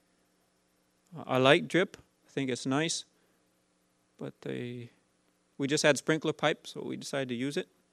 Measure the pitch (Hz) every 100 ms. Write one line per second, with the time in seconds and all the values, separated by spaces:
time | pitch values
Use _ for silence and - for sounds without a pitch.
0 | _ _ _ _ _ _ _ _ _ _
1 | _ 160 - 127 131 170 - 165 190 -
2 | - _ _ - 135 120 135 135 165 -
3 | - _ _ _ _ _ _ _ _ _
4 | _ - 135 - - 131 123 123 120 _
5 | _ _ _ _ _ - 139 147 156 135
6 | - 156 160 147 151 - - 151 - 131
7 | 139 143 131 120 135 160 - _ _